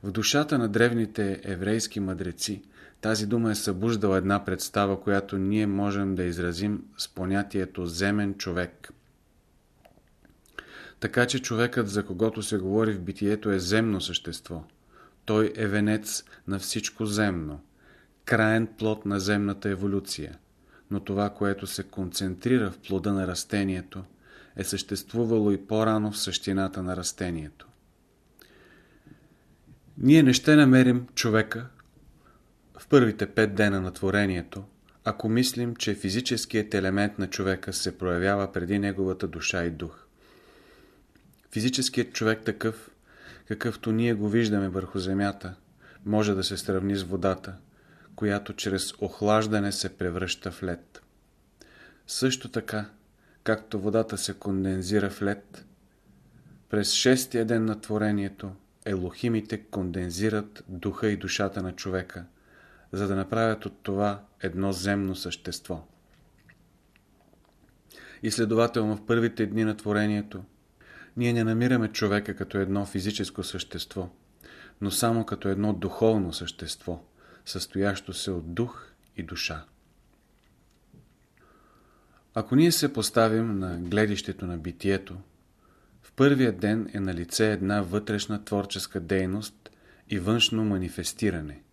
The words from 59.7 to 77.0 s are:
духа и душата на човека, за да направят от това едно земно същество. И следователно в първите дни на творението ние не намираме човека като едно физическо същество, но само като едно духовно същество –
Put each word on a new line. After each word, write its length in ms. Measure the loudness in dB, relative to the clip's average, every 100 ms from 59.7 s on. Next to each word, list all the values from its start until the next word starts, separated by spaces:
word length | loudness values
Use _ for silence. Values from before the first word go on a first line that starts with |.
| -6 -4 -4 -4 0 0 0 -4 -14 -14
духа 440 | -6 -6 -2 0
и 60 | 0
душата 440 | -4 -2 -2 -2
на 140 | -6 -6
човека, 500 | -4 -4 -6 -12 -16 _ _ -20 -20 -20 _
за 160 | -4 0
да 80 | 0
направят 500 | 0 0 2 0 -6
от 180 | -10
това 400 | -4 0 0 -2 -10 _
едно 300 | -6 -2 -2
земно 440 | -2 0 0 -2 -4
същество. 720 | -8 -8 -10 -10 -8 -10 -10 _ _ _ _ _ _ -20 _ _ _ _ _ _ _ _ _ _ _ _ _ -20 -20 -8
И 80 | -6
следователно 640 | 0 2 4 2 2 0 -2
в 80 | 0
първите 400 | 2 2 0 -2
дни 180 | 2
на 140 | 0 0
творението 640 | 0 0 2 0 -4 -12 -16 _ _ _ -20 -20 -14 -2
ние 160 | 0
не 100 | 2
намираме 480 | 2 2 4 2 0
човека 440 | 0 2 2 -2 -8
като 220 | -4 -2
едно 280 | 0 0 -2
физическо 580 | -4 -4 -4 -6 -6
същество, 640 | -8 -8 -8 -10 -8 -8 -10 -12 _ _ -20 -20 -20 _
но 100 | -4
само 340 | 0 2 2 0
като 220 | -4 -2
едно 260 | 0 0
духовно 600 | 0 -4 4 4 4 0
същество – 720 | -4 -10 -10 -12 -10 -8 -10